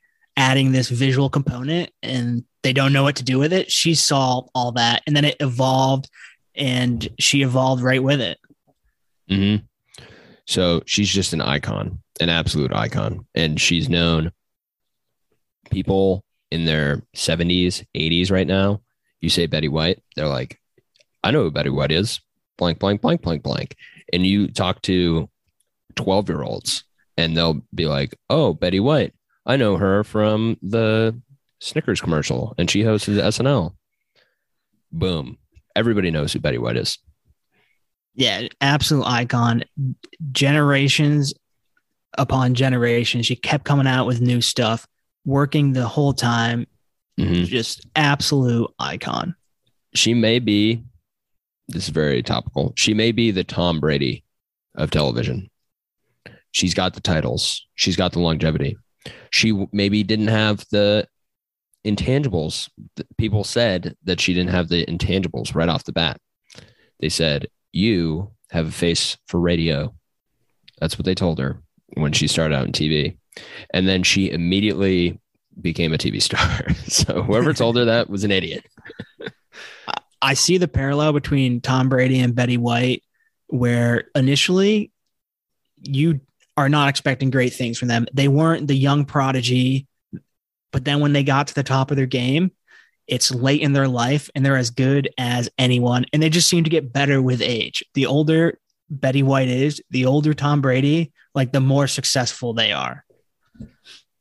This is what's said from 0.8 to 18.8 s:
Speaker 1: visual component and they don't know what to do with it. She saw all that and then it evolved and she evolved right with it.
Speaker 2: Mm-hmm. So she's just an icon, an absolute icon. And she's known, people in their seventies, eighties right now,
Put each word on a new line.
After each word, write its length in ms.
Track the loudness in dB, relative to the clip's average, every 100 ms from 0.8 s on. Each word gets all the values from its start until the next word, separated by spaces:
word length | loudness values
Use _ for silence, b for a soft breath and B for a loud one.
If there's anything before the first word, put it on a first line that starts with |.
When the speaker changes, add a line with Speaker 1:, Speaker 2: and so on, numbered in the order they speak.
| 0
Speaker 1:
visual 420 | 0 0 2 0
component 580 | 0 -2 -4 -4 -4 -6 _
and 400 | -8 -4 -4 -4 -6 _
they 120 | -2
don't 200 | 2 4
know 100 | 4
what 120 | 2 0
to 80 |
do 160 | -2 0
with 140 | 2
it. 180 | 0 0
She 240 | 0 0 2
saw 480 | 2 2 2 -2 -4
all 180 | -4 -2
that 280 | 0 0 0 0
and 80 | 2
then 100 | 2
it 120 | 0
evolved 680 | -2 0 2 2 2 0 -4 B B B _ -6
and 520 | -2 0 0 -2 -6 -2
she 220 | 0 2
evolved 400 | 2 2 2 2
right 220 | 2 2
with 180 | 2 0
it. 160 | -2 -8 _ _ _ _ _ _ _ _ -2
Speaker 2:
Mm-hmm. 340 | 0 2 0 -2 _ _ B B B B B -4
So 380 | 0 2 0 0
she's 240 | -2 0
just 240 | 0 -2
an 80 | -2
icon, 580 | 0 -2 -2 -6 -6 -10 -12 -4
an 100 | 0
absolute 440 | 0 0 0 -2
icon. 520 | -2 -2 -4 -4 -6 -8
And 260 | -2 -2 0
she's 280 | 0 0 0
known, 420 | 0 2 0 -2 -8 _ _ _ _ _ _ _ _ _ _ _ _ -6
people 520 | -4 0 2 2 0 -4 _ -8
in 140 | -2 0
their 360 | 2 0 -2 -8 -8
seventies, 680 | -2 0 2 2 0 -2 -8 -4
eighties 340 | 0 0 2
right 160 | 2 2
now, 360 | 2 0 -2